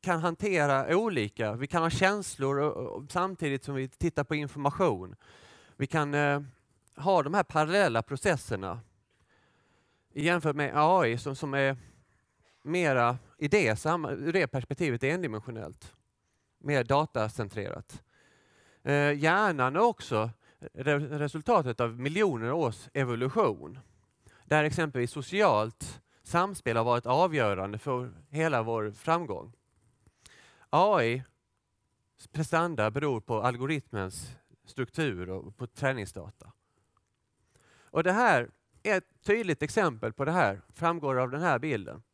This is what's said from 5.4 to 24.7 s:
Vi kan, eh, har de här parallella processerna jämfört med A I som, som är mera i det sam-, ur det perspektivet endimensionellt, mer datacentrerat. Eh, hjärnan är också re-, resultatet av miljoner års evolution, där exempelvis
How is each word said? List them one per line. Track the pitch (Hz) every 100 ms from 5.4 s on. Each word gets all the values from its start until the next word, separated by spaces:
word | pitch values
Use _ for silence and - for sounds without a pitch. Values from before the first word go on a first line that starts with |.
| - - - _
Vi | 139
kan, | 160 147
eh, | 147 147 143 143 - _ _ _
har | - 151 185
de | 139
här | 190
parallella | - 156 151 190 185 113
processerna | - 135 202 151 - 104 95 104 - _ _ _ _ _ _ _ _ _ _ _ _
jämfört | 131 156 175 151 143
med | 143
A | 147 151 185 131
I | 117
som, | 143 135
som | 151
är | 139 135 131 - _ _ _ _ _ _ _
mera | - 175 165 131 120 123 - _
i | 147
det | 208 139 107
sam-, | 156 170
ur | 151 - 147
det | 175 143
perspektivet | 135 117 139 170 117
endimensionellt, | 135 175 165 110 104 113 78 - - _ _ _ _ _ _ _
mer | - 143
datacentrerat. | 117 139 156 127 107 - 104 110 98 - - - _ _ _ _ _ _ _ _
Eh, | - 143 143
hjärnan | 147 156 185 208 151 127 151
är |
också | 233 214 - 113 110 - _ _ -
re-, | - 131 143 147 147
resultatet | 147 160 151 220 131 117
av | 120 117
miljoner | 131 165 214 123 117
års | 156 143 104 -
evolution, | 139 127 117 127 208 180 95 73 123 - _ _ _ - _
där | - 151
exempelvis | 151